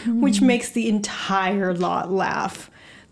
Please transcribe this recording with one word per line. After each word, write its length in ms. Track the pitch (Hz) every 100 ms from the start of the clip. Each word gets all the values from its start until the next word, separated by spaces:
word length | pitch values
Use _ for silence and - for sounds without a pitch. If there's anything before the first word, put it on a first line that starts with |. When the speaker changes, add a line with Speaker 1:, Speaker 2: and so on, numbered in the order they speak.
| 226
Speaker 1:
which 320 | 226 269 202
Speaker 2:
Hmm. 80 | 254
Speaker 1:
makes 240 | 240 -
the 180 | 240 226
entire 840 | 214 208 - - 196 185 202 185 175
lot 360 | 175 175 -
laugh. 600 | 190 180 - 202 - - - - - -